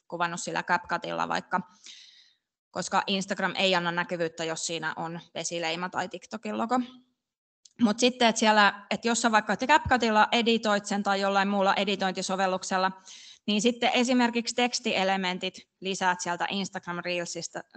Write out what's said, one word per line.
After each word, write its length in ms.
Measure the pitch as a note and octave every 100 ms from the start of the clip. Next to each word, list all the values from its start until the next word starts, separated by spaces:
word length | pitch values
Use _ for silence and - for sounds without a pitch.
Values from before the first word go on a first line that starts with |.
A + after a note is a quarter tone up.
| -
kuvannut 320 | E3+ E3+ F3
sillä 220 | - E3
CapCutilla 680 | - F3 - E3+ E3+ E3 E3+
vaikka, 320 | E3+ - F#3 - _ - - - - _ _ _ _ _
koska 320 | F#3 - F#3+ -
Instagram 460 | F#3+ F#3+ G3 F#3 -
ei 180 | F#3+
anna 180 | F3+ F3
näkyvyyttä, 520 | E3+ E3+ F3 E3 E3
jos 220 | D#3+ E3 -
siinä 260 | E3 D#3 -
on 240 | E3 E3+ -
vesileima 540 | - E3+ E3+ E3 E3+ F#3
tai 200 | C3 F#3
TikTokin 500 | F#3+ - G#3+ G#3+ G#3+
logo. 220 | A3+ B3+ A#3+ - _ _ _ _ _ _ - -
Mut 180 | A3 G#3+
sitten, 300 | B3 B3+ A#3
että 100 | -
siellä, 480 | A3 G#3+ G3+ - -
että 180 | G#3 A#3
jos 140 | A#3
sä 100 | A#3
vaikka 240 | G#3+ G#3+ F#3+
CapCutilla 720 | C4 D#4 - B3+ A3+ G#3+ -
editoit 540 | A#3+ A3+ A3+ A3 G3+ G3+
sen 160 | G3+
tai 180 | G3+ G3
jollain 280 | G3 G3 G3
muulla 260 | G3+ F#3+
editointisovelluksella, 1160 | - G3 F#3+ F#3+ F#3 F#3 F#3+ F#3+ F#3 - F#3 F#3 - - - - - -
niin 160 | G#3
sitten 280 | A#3 A#3+ A#3
esimerkiksi 600 | B3 A#3+ B3 A#3+ A#3 A#3
tekstielementit 1120 | - B3 - A3+ - F#3+ F#3+ F#3 F3+ F#3 - - -
lisäät 400 | F#3+ F#3+ F#3 F3+
sieltä 260 | F3 F3 -
Instagram 460 | G3 F#3 F#3 F3 F3
Reelsista 560 | F3 F3 E3+ E3+ - - -